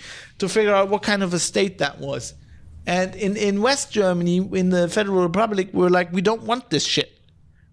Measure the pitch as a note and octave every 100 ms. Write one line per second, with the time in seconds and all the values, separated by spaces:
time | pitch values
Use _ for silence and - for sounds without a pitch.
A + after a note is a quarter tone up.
0 | - - - - F#3+ A3 G#3+ G3 G3 G3+
1 | G#3 G#3 F#3+ F3 - G#3+ G3 - C#3+ -
2 | C#3 C3 - - - - - - - F3+
3 | F#3 - G3+ G#3 G#3 G3 A3+ C#4 - G#3+
4 | F#3+ F3 F3 F3+ F#3+ F#3+ F#3 F3+ F3 G3
5 | G#3 F#3+ F3+ F3+ A3 G#3 F#3+ - F3+ F3+
6 | F3 F3+ F#3+ A3+ A3 B3 - D#3 - -
7 | - - _ _ - _ _